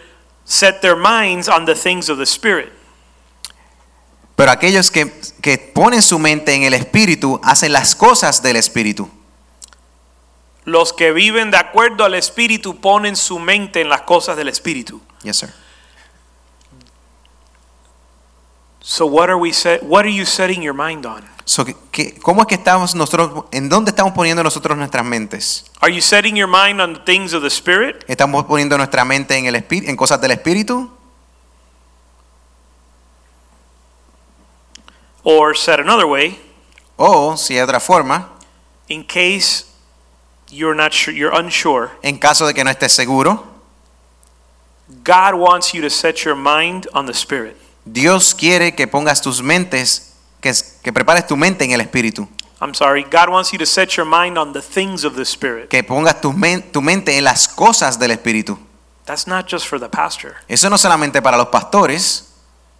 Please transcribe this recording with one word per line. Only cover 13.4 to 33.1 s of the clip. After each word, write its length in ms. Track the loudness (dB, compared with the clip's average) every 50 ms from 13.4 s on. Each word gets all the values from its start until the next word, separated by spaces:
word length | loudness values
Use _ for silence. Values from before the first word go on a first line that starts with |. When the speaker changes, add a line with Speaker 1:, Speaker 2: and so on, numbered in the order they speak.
| -2 0 0 0 -2 -4 -4 -4
Speaker 1:
en 80 | 0 0
las 120 | -2 -2
cosas 340 | 0 0 0 0 2 -2 -6
del 120 | -6 -6 -6
Espíritu. 520 | -6 -6 -6 -6 -8 -8 -10 -12 -16 -20 -20 _ _ _
Speaker 2:
Yes, 160 | -10 -6 -6 -6
sir. 160 | -6 -8 -14 -20 _ _ -20 _ _ _ _ _ -20 _ _ _ _ _ _ _ _ _ _ _ _ _ -20 -20 _ _ _ _ _ _ _ _ _ _ _ _ _ _ _ _ _ _ _ _ _ _ _ _ _ _ _ _ _ _ _ _ _ _ _ _ _ _ _ _
Speaker 1:
So 240 | -12 -10 -4 -2 -2
what 240 | 0 2 2 2 2
are 80 | 0 0
we 140 | -2 -2 -2
set-, 300 | -2 0 0 0 0 0
what 220 | 0 2 2 2
are 40 | 2 -2
you 120 | -4 -4
setting 360 | -4 -4 -2 -2 -2 -4 -4
your 120 | -6 -6 -6
mind 320 | -6 -6 -6 -8 -10 -12
on? 180 | -14 -16 -16 -18 -20 -20 -14 -6
Speaker 2:
So, 200 | -4 -4 -2 -2
¿qué, 100 | -4 -8 -12 _ _
qué, 240 | -8 -8 -8 -8 -10 -2
cómo 200 | 0 2 2 2
es 60 | 2 0
que 80 | -2
estamos 400 | -2 2 2 2 2 2 -2 -2
nosotros, 500 | -4 -2 -2 0 0 -2 -2 -4 -10 -14 -10
en 160 | -8 -8 -2 0
dónde 240 | 0 2 2 0
estamos 220 | 0 0 0 0 0
poniendo 300 | 0 -2 0 0 0 0
nosotros 340 | -2 -2 -4 -4 -4 -4 -4
nuestras 260 | -4 -4 -4 -4 -4
mentes? 640 | -4 -4 -6 -6 -8 -10 -8 -8 -8 -8 -8 -10 -16 -6 -2
Speaker 1:
Are 120 | 0 0 0
you 80 | 0
setting 340 | 0 2 4 4 4 2 2
your 120 | 0 0 2
mind 320 | 4 4 4 2 2 0
on 140 | -2 -4 -4
the 80 | -6
things 320 | -2 0 0 0 0 -2 -4
of 80 | -4
the 80 | -2 -2
Spirit? 540 | -4 -4 0 0 0 2 0 -2 -4 -10 -10 -8
Speaker 2:
¿Estamos 380 | 0 0 0 2 2 -2 -2
poniendo 320 | 0 0 0 2 2 0 0
nuestra 260 | 0 0 0 0 0
mente 320 | 2 0 -2 0 -2 -2 -2
en 80 | 0
el 100 | -2 -2
espí-, 320 | -4 -4 -4 -6 -4 -4 -6
en 80 | -4 -2
cosas 240 | 0 0 0 0
del 100 | 0 0
Espíritu? 580 | -2 -2 -2 -2 -2 -2 -2 -2 -4 -6 -6 -10 -14 _ _ _ _ _ _ _ _ _ _ _ _ _ _ _ _ _ _ _ _ _ _ _ _ _ _ _ _ _ _ _ _ _ _ _ _ _ _ _ _ _ _ _